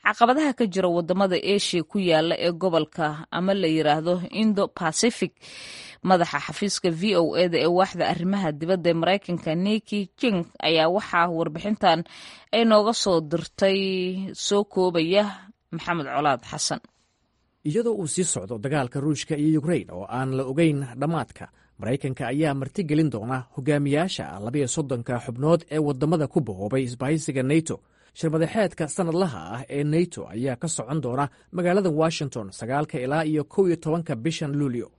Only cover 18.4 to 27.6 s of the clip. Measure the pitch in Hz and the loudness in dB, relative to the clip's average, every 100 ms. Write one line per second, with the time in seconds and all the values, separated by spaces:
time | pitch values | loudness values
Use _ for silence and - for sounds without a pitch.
18.4 | 95 117 131 147 123 143 147 139 - 147 | -6 -6 -2 -2 -2 -2 -2 -2 -4 0
19.4 | 151 156 143 160 - 90 98 120 131 131 | 2 2 0 -2 -4 -12 -8 -6 -4 -4
20.4 | 131 139 170 143 131 120 147 165 117 - | -2 2 2 2 -6 -4 -2 -2 -6 -12
21.4 | - _ _ - 107 139 143 127 120 139 | -20 _ _ -8 -4 -2 -4 -4 -4 0
22.4 | 156 139 127 - 160 151 156 113 113 131 | 0 0 -4 -6 0 2 2 0 -4 -6
23.4 | - - 127 147 143 147 185 - 71 90 | -6 -6 0 0 2 0 0 -4 -8 -8
24.4 | 107 147 127 - 143 127 117 120 - 117 | -4 -2 -2 -2 -2 -4 -2 -4 -4 -2
25.4 | 147 165 - 151 147 131 151 170 143 175 | 2 2 2 -2 0 0 2 2 2 0
26.4 | 113 95 101 131 127 123 131 156 147 131 | -2 -4 -2 0 -2 -4 -2 0 0 -2
27.4 | 127 160 | 2 2